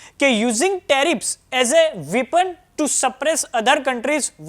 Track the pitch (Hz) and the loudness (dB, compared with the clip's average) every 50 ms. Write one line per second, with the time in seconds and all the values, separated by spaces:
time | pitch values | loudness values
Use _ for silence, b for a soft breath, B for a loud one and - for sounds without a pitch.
0 | B B B - 277 277 247 208 226 247 220 220 311 381 392 359 - - 285 269 | B B B 0 2 2 2 2 0 0 0 0 0 0 -2 -2 0 0 2 2
1 | 277 330 320 214 - - - _ _ - - 254 262 226 294 330 320 320 277 196 | 2 0 0 -2 -4 -8 -10 _ _ -6 -2 -2 0 2 4 4 4 2 0 -6
2 | 143 139 175 247 254 - - 349 370 370 349 - _ _ _ - 302 269 - - | -8 -4 -2 -2 -2 0 0 0 0 0 -4 -12 _ _ _ -4 -2 -2 -2 0
3 | - 254 - - 277 302 330 254 - - - 233 220 247 294 311 262 269 254 240 | -2 -2 -2 -2 -2 -2 -2 -2 -4 -4 -4 -2 2 2 2 2 2 -2 -4 -4
4 | 214 254 302 302 - - _ - 156 | -2 -2 -2 -2 -2 -6 _ -10 -4